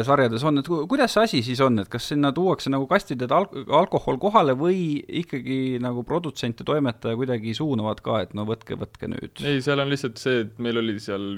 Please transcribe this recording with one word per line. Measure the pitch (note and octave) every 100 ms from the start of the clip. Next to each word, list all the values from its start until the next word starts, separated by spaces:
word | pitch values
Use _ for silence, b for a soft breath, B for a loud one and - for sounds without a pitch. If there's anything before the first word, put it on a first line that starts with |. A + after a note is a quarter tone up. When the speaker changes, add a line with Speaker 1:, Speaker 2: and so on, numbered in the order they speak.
Speaker 1:
sarjades | A#2 C#3 B2 A2+ D3+
on, | C#3+
et | C3
ku-, | E3+ D#3+
kuidas | C#4 B3 G#3
see | A3+
asi | D3
siis | A#2 B2
on, | C3 A2+
et | F#2+
kas | A#2+ -
sinna | D3 C#3+
tuuakse | C3 F#3 D3 -
nagu | C#3 C3+
kastidega | F#3+ - C3 B2 D3+
alk-, | G3 C3+ B2
alkohol | D3 F#3 D#3 - C3+
kohale | G3 G#3+ D3+ B2+
või | E3+ F#3+ E3 D3 - -
ikkagi | F3 C3+ B2+ C3 C3 B2
nagu | B2 B2 A#2
produtsent | D#3+ E3 - B2 A2+
ja | -
toimetaja | D3 C3+ A2 A2+ A2+
kuidagi | C3 A#2+ A2 A2+
suunavad | D#3 A#2+ G#2+ G#2+
ka, | - A2
et | F2+ G#2
no | G#2+
võtke, | A2 - G2+
võtke | G#2 - -
nüüd? | - - -
Speaker 2:
Ei, | C#3 C#3
seal | C#3 C#3
on | C#3
lihtsalt | C#3 B2+ A2+
see, | C3 B2 G#2+
et | G#2+
meil | A#2+ A#2
oli | A2+ G2+
seal | G#2 G2 G2+